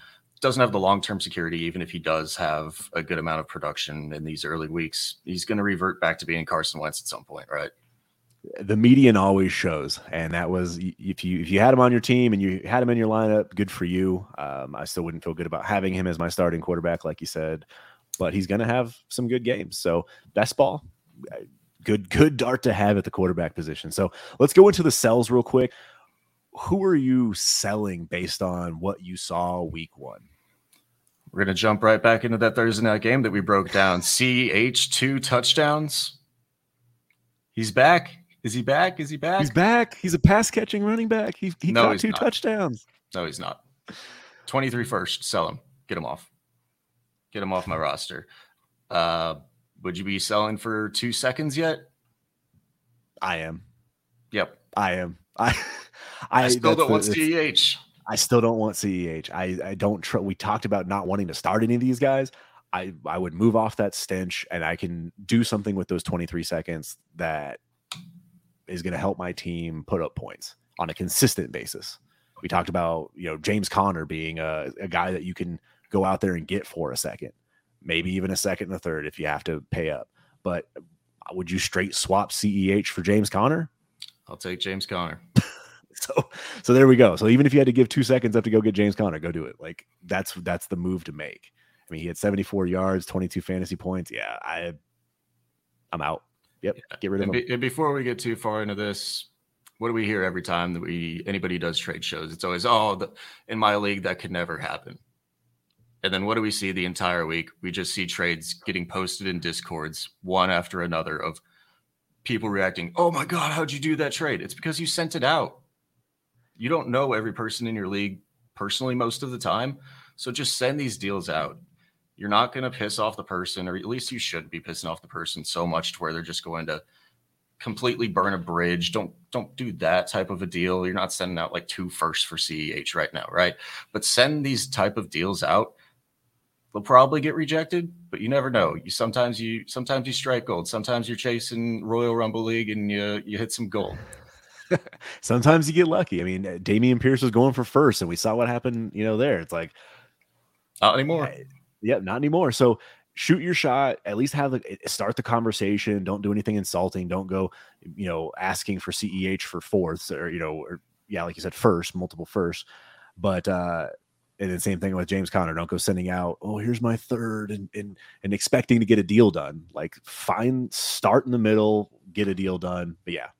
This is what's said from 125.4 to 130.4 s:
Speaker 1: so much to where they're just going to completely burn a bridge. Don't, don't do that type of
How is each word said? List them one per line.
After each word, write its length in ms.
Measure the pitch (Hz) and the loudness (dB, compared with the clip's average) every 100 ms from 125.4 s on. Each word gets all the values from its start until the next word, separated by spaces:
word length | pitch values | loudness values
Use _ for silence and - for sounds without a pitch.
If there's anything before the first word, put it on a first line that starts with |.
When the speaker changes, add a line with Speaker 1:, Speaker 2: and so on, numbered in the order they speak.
| 76 | -6
Speaker 1:
so 200 | 87 87 | -4 -2
much 280 | 82 82 | -2 -4
to 60 | - | -6
where 120 | 82 | -6
they're 100 | 82 | -6
just 220 | 82 82 | -8 -10
going 220 | 85 82 80 | -8 -8 -6
to 180 | 78 - _ _ _ _ _ _ - | -8 -10 _ _ _ _ _ _ -12
completely 500 | 117 104 123 120 113 | -10 -2 -2 0 0
burn 240 | 92 98 | 0 0
a 40 | 92 | 0
bridge. 540 | 85 85 87 87 87 | -2 0 2 0 -2
Don't, 220 | 110 92 - _ | -4 -4 -10 _
don't 240 | 123 117 - | -8 -8 -8
do 160 | 123 | -10
that 360 | 85 82 90 - | -2 2 2 2
type 220 | 117 98 | -2 -4
of 120 | 90 | -6